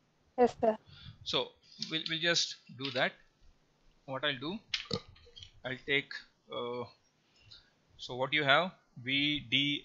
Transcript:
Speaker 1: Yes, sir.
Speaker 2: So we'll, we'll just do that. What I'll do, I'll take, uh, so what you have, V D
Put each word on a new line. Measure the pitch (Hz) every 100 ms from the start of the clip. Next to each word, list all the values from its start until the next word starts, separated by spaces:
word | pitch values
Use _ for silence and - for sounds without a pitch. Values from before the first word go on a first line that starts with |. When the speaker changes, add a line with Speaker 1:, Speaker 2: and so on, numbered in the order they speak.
| _ _ _ -
Speaker 1:
Yes, | 240 -
sir. | 226 214 - - - - -
Speaker 2:
So | 147 - - _ - -
we'll, | 160 160
we'll | 160
just | 170 165 - - - 127
do | 139
that. | 123 170 - _ _ - - _ _ _ _ -
What | 131
I'll | 147 131
do, | 143 220 - - - - - - - - - - 127
I'll | 127 -
take, | 139 139 - - _ -
uh, | 123 120 123 117 - _ _ _ _ - - - _ _ -
so | - 127
what | 135
you | 151 139
have, | 143 185 - _ -
V | 120 139 147 147 120
D | 131 143 143